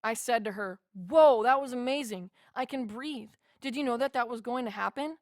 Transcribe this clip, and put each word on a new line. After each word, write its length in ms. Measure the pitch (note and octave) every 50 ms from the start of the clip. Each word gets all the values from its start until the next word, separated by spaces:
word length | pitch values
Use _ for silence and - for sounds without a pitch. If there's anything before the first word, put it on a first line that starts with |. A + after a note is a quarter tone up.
I 120 | _ G#3+ A3+
said 300 | A3+ - - A#3+ A3+ G#3+
to 80 | G#3+
her, 260 | G3 G3+ G#3 F#3+ F#3 G3 _ _ _
Whoa, 480 | G3 F3+ F3 B3+ D#4+ D#4 D4+ C4 A3+
that 180 | G#3+ A#3+ C4 C4+
was 120 | C#4 C4+
amazing. 580 | B3 B3 B3 B3+ C4+ C#4+ C#4+ A3+ G#3 F#3 F3+ F#3 _ _ _ _ _
I 100 | - C4
can 220 | B3+ - C4+ B3+
breathe. 440 | G#3+ G#3 A3+ C4 D4+ D4+ B3+ G#3+ A3 - _ _ _ _ _
Did 160 | - C4+ A#3
you 80 | C4 D4
know 120 | C4 A#3+
that 160 | A#3 C4 C#4
that 160 | _ C4 A#3+ A3+
was 120 | B3 A3+
going 240 | G#3 A#3+ A#3+ B3+ B3+
to 60 | A3+
happen? 460 | G3 G#3 G3 G3 G#3 - C#4 D4+ D#4+ D#4+